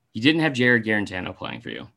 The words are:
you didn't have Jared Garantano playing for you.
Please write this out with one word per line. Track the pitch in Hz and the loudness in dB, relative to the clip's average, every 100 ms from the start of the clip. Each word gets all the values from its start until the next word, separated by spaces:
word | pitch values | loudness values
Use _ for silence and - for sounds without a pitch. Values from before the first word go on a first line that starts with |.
| _ | _
you | 110 | 0
didn't | 131 160 | 2 4
have | 156 | 0
Jared | 127 123 120 110 | 2 4 4 2
Garantano | 107 98 92 95 92 | -2 -2 -6 -8 -10
playing | - 117 | -12 -12
for | 120 | -12
you. | 110 123 | -14 -16